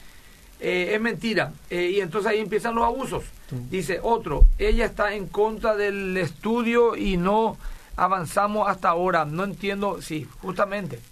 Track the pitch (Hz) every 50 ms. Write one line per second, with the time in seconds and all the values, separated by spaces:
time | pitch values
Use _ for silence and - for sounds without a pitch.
0 | - - - - - - - - - - - - - 175 180 180 180 180 208 214
1 | 226 233 208 160 - 226 208 170 139 143 - - - - 175 175 175 175 190 202
2 | 190 165 151 220 190 220 208 220 220 180 214 202 - 233 226 233 233 233 240 269
3 | 262 - 175 131 - - - - - - 135 123 123 127 175 185 175 - 180 -
4 | - 220 233 226 - 170 143 - - - - - 196 214 220 226 226 202 - -
5 | 208 208 202 214 185 156 175 196 208 220 220 196 226 226 214 202 208 202 196 196
6 | 196 185 185 190 175 147 - - - 214 226 240 233 226 233 233 240 226 208 202
7 | 202 202 190 175 175 190 208 220 226 208 - - - - - - - - - -
8 | 180 185 190 185 165 - - 202 202 208 208 214 196 202 185 190 - 185 170 170
9 | 180 185 180 165 156 147 151 170 196 202 175 - 202 196 202 196 202 202 180 175
10 | - - 160 156 135 - - - - 185 180 190 208 190 196 208 190 143 131 113
11 | - -